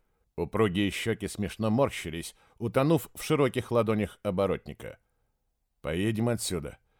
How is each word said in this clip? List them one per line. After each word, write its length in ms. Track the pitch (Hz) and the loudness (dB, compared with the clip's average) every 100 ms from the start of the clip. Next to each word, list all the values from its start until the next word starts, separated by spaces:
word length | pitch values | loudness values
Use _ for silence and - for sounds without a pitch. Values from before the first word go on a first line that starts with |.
| _ _ _ - | _ _ _ -6
Упругие 540 | 85 101 110 90 101 | -4 2 2 4 0
щеки 360 | - 117 107 95 | 0 -4 -2 -4
смешно 440 | - 98 - 110 | -4 -6 -2 0
морщились, 640 | 113 131 - 85 82 - - _ - | 2 2 0 -8 -8 -10 -14 _ -8
утонув 520 | 117 135 143 165 - | -2 2 4 2 2
в 80 | - | -12
широких 480 | - 151 135 127 - | -2 2 2 0 0
ладонях 480 | 120 110 107 101 - | 2 2 2 0 -4
оборотника. 760 | 104 92 95 78 73 - 53 - _ _ _ _ _ _ _ _ | -4 0 0 0 -6 -14 -14 -16 _ _ _ _ _ _ _ _
«Поедем 480 | 67 85 107 110 117 | -4 0 0 2 0
отсюда. 500 | 113 - 87 71 - _ _ | 0 -2 -4 -6 -14 _ _